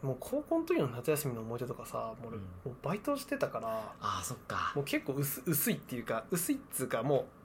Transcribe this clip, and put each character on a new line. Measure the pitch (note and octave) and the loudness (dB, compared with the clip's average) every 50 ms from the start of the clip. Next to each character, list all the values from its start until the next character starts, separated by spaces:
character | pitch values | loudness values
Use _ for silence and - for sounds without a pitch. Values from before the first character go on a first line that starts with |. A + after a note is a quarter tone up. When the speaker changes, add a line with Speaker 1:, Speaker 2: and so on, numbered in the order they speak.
Speaker 1:
も | - C3+ C3 | -2 -2 -2
う | |
高 | - - - C4 D4 D4 | -4 -4 -2 -2 -2 0
校 | - E4 E4 | 2 2 2
の | E4 | 4
時 | - F4+ E4 | 4 4 4
の | D#3+ | 4
夏 | A#2+ A#2 A#2+ A#2 D#3+ | 2 0 0 2 2
休 | D3+ C#3+ D3 | 2 2 2
み | C3+ A#2+ | 0 -2
の | A2+ | -2
思 | A2 A2+ A#2 | -2 -2 -2
い | A#2+ | -2
出 | B2+ | -2
と | A#2 A#2 | -4 -4
か | - A2 | -6 -8
さ、 | - - | -4 -4
も | A#2+ A2+ A2+ - C3 C#3+ | -2 -2 -4 -4 -6 -8
う | A2+ | -8
俺、 | A#2 | -8
Speaker 2:
う | G#2 | -8
ん。 | F#2+ | -8
Speaker 1:
も | F2+ F2+ F2+ - | -8 -10 -8 -8
う | B2+ B2+ - | -8 -6 -4
バ | - C#3+ F3+ | -2 -2 -2
イ | G#3 | 0
ト | - D4 C#4+ | 2 0 0
し | C#4 - | 0 0
て | - C#4+ | -2 0
た | C#4 - - | 2 2 2
か | - A3+ | 0 -2
ら、 | A3+ A3+ A3 A3 G#3+ - - - | -2 -2 -2 -2 -4 -6 -8 -4
Speaker 2:
あ、 | - G#2+ - F#2 F#2 | -2 -2 0 0 -2
そ | - B2+ | -4 -6
っ | - - | -6 -6
か。 | - G#2 F#2 - - - | -4 -2 -2 0 0 0
Speaker 1:
も | C#3+ C#3 | 0 0
う | |
結 | - - D4+ - | 2 0 0 0
構 | - C3 | 0 0
薄-、 | C#3+ C#3+ C#3 - - - | 2 0 0 -2 0 0
薄 | F3+ D#3 - - A#3+ | 2 2 4 4 4
い | F3+ | 2
っ | - | 0
て | - - B2+ | -2 -4 -6
い | A#2+ | -4
う | A2+ | -2
か、 | - A#2 A2+ - - | 0 0 0 0 0
薄 | F#3 E3+ - - C#4+ | 0 2 4 2 2
い | |
っ | C#4 - - | 0 -2 -4
つ | - - C3 | -2 -2 0
う | |
か、 | - - A#2 A#2 | 2 2 2 6
も | C#3+ C#3+ B2+ - - - - | 6 6 6 4 2 -6 -6